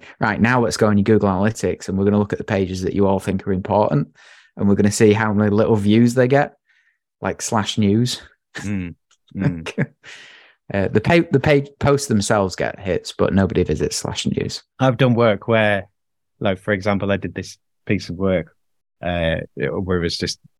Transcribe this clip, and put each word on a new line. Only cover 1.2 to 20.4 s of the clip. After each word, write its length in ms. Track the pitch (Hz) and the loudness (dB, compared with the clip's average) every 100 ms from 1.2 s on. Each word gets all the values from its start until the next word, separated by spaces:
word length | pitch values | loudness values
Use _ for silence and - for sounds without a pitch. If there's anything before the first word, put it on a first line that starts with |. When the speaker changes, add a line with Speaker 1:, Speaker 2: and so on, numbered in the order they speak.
| 101 | 4
Speaker 1:
Analytics 580 | 92 104 - 92 85 - | 2 -2 -2 -4 -4 -6
and 100 | 95 | -2
we're 60 | |
gonna 140 | 101 104 | 0 2
look 140 | 104 | 0
at 60 | - | -4
the 60 | |
pages 380 | - 98 92 92 | -4 -2 -2 -4
that 120 | 92 | -4
you 120 | 95 98 | 0 2
all 120 | 95 | 2
think 280 | - 95 - | -2 -4 -4
are 60 | |
important. 560 | 92 - 101 107 147 147 _ - - _ - | -4 -2 0 2 0 -4 _ -20 -20 _ -4
And 120 | 101 | 0
we're 60 | 101 | 2
gonna 160 | 104 | 2
see 200 | - 110 | 4 4
how 200 | 101 110 | 4 2
many 180 | 101 104 | 0 2
little 260 | 101 110 110 | 2 2 2
views 380 | 101 110 120 | 4 4 4
they 140 | 123 123 | 2 2
get, 260 | 139 147 - _ _ _ _ _ _ | 2 0 -6 _ _ _ _ _ _
like, 220 | 101 - | -8 -6
slash 340 | - 113 101 - | -4 -2 -2 0
news." 440 | 101 107 123 - - _ _ | 2 2 0 -4 -12 _ _
Speaker 2:
Mm. 400 | - 98 101 90 80 | -12 -8 -6 -8 -12
Speaker 1:
<laughs> 40 | _ _ _ | _ _ _
Speaker 2:
Mm. 540 | 95 95 85 80 - - _ - - - - - _ - | -6 -4 -4 -8 -6 -6 _ -20 -20 -20 -20 -20 _ -8
Speaker 1:
Uh, 160 | 101 95 | -4 0
the 120 | 107 | 0
pa-, 280 | - 170 165 | 2 2 2
the 100 | 135 | 0
page 280 | 156 143 143 - | 4 2 0 -2
posts 300 | 143 143 - | 0 0 2
themselves 480 | 110 98 110 95 - | 0 2 0 0 -2
get 220 | 60 - | -6 -6
hits, 340 | 92 82 - | -4 -4 -4
but 200 | - - | -2 0
nobody 300 | 95 95 - | 2 2 2
visits 340 | 87 78 76 - | 0 -2 -4 -4
slash 300 | - - - | -8 -6 -4
news. 360 | - - - - - | -4 -4 -8 -14 -2
Speaker 2:
I've 160 | 131 117 | 0 2
done 180 | 131 | 2
work 320 | 117 117 101 - | 4 2 2 0
where, 420 | 113 107 101 - _ _ _ _ _ | 2 2 0 -4 _ _ _ _ _
like, 180 | 104 92 | -4 -2
for 140 | - | -2
example, 400 | 101 101 98 101 | -2 0 0 0
I 40 | 98 | -2
did 180 | 90 | -4
this 220 | - 90 - _ _ | -10 -12 -16 _ _
piece 240 | - 101 - | -4 -4 -4
of 80 | 87 | -4
work, 380 | 95 90 82 _ _ _ _ _ | 0 0 -4 _ _ _ _ _
uh, 360 | 87 87 82 82 80 | -6 -2 -2 -2 -6
where 440 | - 65 87 92 90 | -6 -6 -4 -4 -2
it 40 | |
was 160 | 85 - | -2 -4
just 220 | 85 - | -6 -8